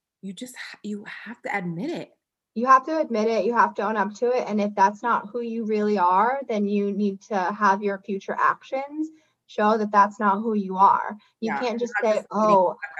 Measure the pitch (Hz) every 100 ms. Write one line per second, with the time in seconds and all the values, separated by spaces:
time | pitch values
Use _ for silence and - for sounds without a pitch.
0 | _ _ 190 180 247 - - - 208 208
1 | 208 - 208 233 - 202 175 165 294 226
2 | - _ _ _ _ 220 254 262 320 311
3 | 240 214 226 220 196 233 214 - 208 220
4 | 196 208 240 247 - 208 208 202 196 208
5 | 240 214 202 240 233 226 214 214 208 202
6 | 175 185 233 277 254 214 202 208 202 202
7 | 208 196 - 202 180 214 208 196 202 196
8 | - 196 - - - - - 269 285 302
9 | 311 - _ _ _ - 214 220 208 208
10 | 202 208 208 196 233 214 185 185 196 -
11 | - 214 _ - 226 139 247 233 233 -
12 | 220 208 - 202 214 196 175 - -